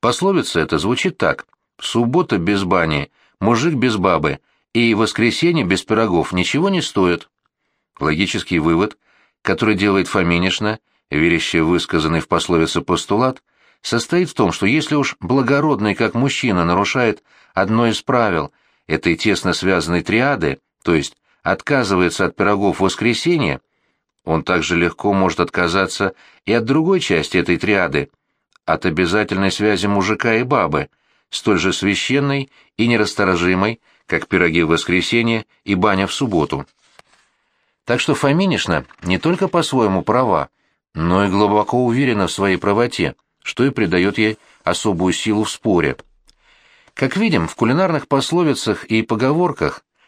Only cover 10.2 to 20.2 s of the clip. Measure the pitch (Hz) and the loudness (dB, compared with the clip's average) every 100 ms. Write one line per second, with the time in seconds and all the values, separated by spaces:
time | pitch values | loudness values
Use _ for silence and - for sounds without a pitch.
10.2 | 85 85 92 - 107 110 _ _ _ 73 | 2 2 0 -2 -4 -6 _ _ _ 0
11.2 | 82 82 - 85 80 87 - 82 78 82 | 2 2 0 0 2 0 0 -2 0 -2
12.2 | - 87 - 85 80 85 - 85 - 104 | 0 -4 0 0 2 -2 -2 -4 0 0
13.2 | 127 131 _ _ _ _ - 117 - 175 | 0 -2 _ _ _ _ -4 -4 0 -2
14.2 | 180 - 101 - 98 143 151 147 135 - | -2 0 0 2 0 0 0 -2 -2 -6
15.2 | 85 135 123 139 151 123 104 98 113 117 | -2 0 2 0 0 0 -2 0 0 0
16.2 | 139 - 123 92 85 87 101 135 120 - | -2 0 0 0 2 2 0 0 0 -2
17.2 | _ _ _ - 95 113 120 104 - 127 | _ _ _ -2 0 2 2 0 0 0
18.2 | 113 85 73 _ _ _ - 78 - 82 | 2 0 -4 _ _ _ -4 -2 0 0
19.2 | 107 95 92 82 92 92 82 85 82 104 | 0 0 0 -2 0 0 0 -2 0 0